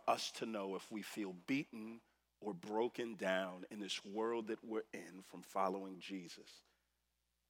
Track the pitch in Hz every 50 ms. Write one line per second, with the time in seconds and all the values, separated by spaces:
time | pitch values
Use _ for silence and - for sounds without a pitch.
0 | - - 117 113 - - - - 131 117 113 104 98 98 95 92 - - 117 107
1 | 95 - - 120 107 95 92 90 87 - 131 139 160 - - 113 107 113 113 113
2 | _ _ _ _ _ _ _ _ - 104 101 85 87 107 104 110 117 123 - -
3 | 123 117 113 90 101 95 95 92 95 92 90 92 90 - - 104 101 95 - -
4 | - 107 98 107 110 113 117 117 110 107 113 - - 120 110 110 107 - - 98
5 | 90 82 85 92 95 - - 90 87 - - 98 95 95 95 98 95 95 95 87
6 | 85 - 98 95 87 82 - - - - - - - _ _ _ _ _ _ _
7 | _ _ _ _ _ _ _ _ _ _